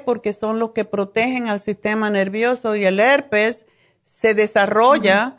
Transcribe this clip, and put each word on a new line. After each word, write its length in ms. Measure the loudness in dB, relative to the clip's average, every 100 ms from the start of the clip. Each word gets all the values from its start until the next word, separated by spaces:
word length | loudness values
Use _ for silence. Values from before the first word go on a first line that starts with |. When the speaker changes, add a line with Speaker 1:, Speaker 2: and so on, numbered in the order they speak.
| 0
Speaker 1:
porque 280 | -4 -4
son 260 | -6 -4 -4
los 120 | -4
que 120 | -4 -4
protegen 600 | -4 -4 -2 -2 -4 -4
al 140 | -6
sistema 480 | -6 -6 -4 -2 -2
nervioso 680 | -2 -2 -2 -2 -2 -4 -2
y 80 |
el 160 | 0 2
herpes 680 | 2 2 0 0 0 -2 _ _ _ _
se 300 | _ -2 0
desarrolla 1040 | 2 2 2 2 4 4 4 2 2
Speaker 2:
Ujú. 20 | 0